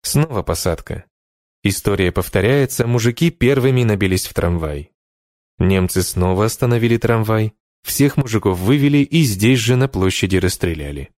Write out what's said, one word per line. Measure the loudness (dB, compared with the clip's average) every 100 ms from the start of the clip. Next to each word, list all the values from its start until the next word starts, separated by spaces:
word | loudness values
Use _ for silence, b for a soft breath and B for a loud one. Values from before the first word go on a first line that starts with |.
Снова | -2 -2 0 -4
посадка. | -4 -4 -4 -4 -8 -14 -14 _ _ _ _ _
История | -4 -2 -2 0 0
повторяется, | 0 -2 0 0 0 0 -2 -2
мужики | 0 0 0 -2
первыми | 2 0 2 2 2
набились | 2 0 0 0 -2
в |
трамвай. | -4 -2 -2 -4 -8 -12 _ _ _ _ _ _ _
Немцы | 2 2 2 -2
снова | -2 -2 0 2
остановили | 0 0 0 0 2 2
трамвай, | 2 0 0 0 -2 _ _ _
всех | -10 0 2 2
мужиков | -2 0 0 0
вывели | 0 2 4 2
и | 2 2
здесь | 2 2 2 2
же | 2 2
на | 0
площади | 0 0 0 0 0
расстреляли. | 0 -2 -4 -4 -8 -10 -14